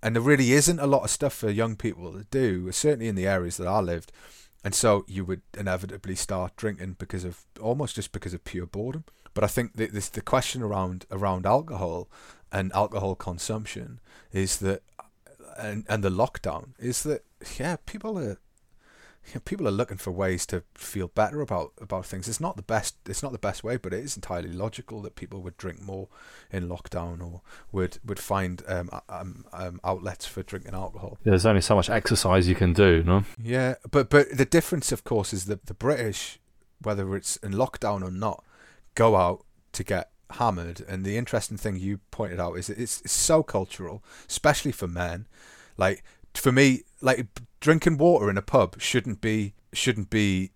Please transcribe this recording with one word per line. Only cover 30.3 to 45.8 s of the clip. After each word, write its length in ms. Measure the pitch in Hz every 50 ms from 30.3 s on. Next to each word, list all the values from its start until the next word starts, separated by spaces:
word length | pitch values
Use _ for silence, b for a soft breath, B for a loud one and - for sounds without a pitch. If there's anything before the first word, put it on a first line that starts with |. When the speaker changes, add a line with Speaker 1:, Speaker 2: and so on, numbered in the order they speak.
| - 95 92
Speaker 1:
drinking 320 | - - 92 - - 101
alcohol. 440 | 92 95 90 - 95 92 95 - - -
Speaker 2:
Yeah, 80 | 107
there's 160 | 98 92 90
only 140 | 110 107 95
so 160 | 85 - 110
much 140 | 101 90 -
exercise 580 | 107 113 - - 120 - - 95 90 95 90 87
you 80 | 92
can 160 | - 98 90 85
do, 320 | 87 101 95 85 82 82
no? 200 | 85 90 101 101 - - -
Speaker 1:
Yeah, 340 | 113 113 123 127 131 127 127 - _ -
but, 200 | - 147 127 -
but 260 | - 143 143 - -
the 100 | 127 135
difference, 440 | - - 170 - - - 156 - -
of 140 | 127 - -
course, 280 | - 123 110 98 - -
is 120 | 98 90
that 220 | 98 104 92 _
the 80 | - 95
British, 640 | - 110 127 151 123 120 110 98 - - - - _ _ _ _ _ _ _ _ _ -
whether 320 | 107 104 101 98 95 95
it's 220 | 98 - - -
in 160 | - - 101 98
lockdown 500 | 101 127 127 - - - 107 104 98 92
or 80 | 92
not, 320 | 92 92 104 107 - - _ b b b b b b b b b _
go 220 | - 117 117 107
out 280 | 95 90 87 90 - - _ _ _ _ _ -
to 120 | - 95
get 260 | - 101 90 - _ _ _ _ _
hammered. 500 | - - 120 117 101 87 85 85 85 82 - -
And 160 | 95 95 95
the 120 | 98 101
interesting 420 | 113 - - - 113 - - 110 98
thing 180 | - 107 98
you 240 | 92 92 95 101 98 _ _
pointed 300 | - - 110 92 87 90
out 140 | 87 87 85
is 140 | 90 87 -
that 100 | 107 107
it's, 240 | 123 110 - - -
it's 100 | - -
so 300 | - - - 165 160 151
cultural, 600 | - - 101 95 - - - 95 85 82 104 B B B B B B
especially 440 | - - - 151 143 - - 147 120
for 160 | - 101 87
men. 380 | 85 87 87 85 85 90 110 - b b b b b b b b b
Like, 260 | -